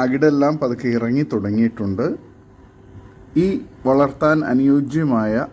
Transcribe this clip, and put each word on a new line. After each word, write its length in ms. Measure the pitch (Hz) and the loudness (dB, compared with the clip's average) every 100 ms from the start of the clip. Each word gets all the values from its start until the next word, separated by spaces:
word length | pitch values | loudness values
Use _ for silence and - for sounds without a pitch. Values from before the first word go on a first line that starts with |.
അകിടെല്ലാം 520 | 127 139 151 143 143 156 | -2 2 2 4 0 0
പതുക്കെ 300 | 131 120 123 117 | -2 -2 -2 0
ഇറങ്ങി 260 | 117 135 147 | 0 -2 -2
തുടങ്ങിയിട്ടുണ്ട്. 760 | 113 101 107 117 113 101 95 151 302 - - - - - - - - - - - 151 | -2 -2 0 0 -2 -6 -2 -4 -6 -12 -20 -20 -20 -20 -20 -20 -20 -20 -20 -6 0
ഈ 40 | 190 - - - 127 | 0 -2 -8 -6 0
വളർത്താൻ 500 | 135 139 - 151 156 - | 2 2 0 0 2 0
അനുയോജ്യമായ 840 | 127 139 143 139 156 151 113 107 110 - | 2 2 2 0 -2 0 0 0 -2 -4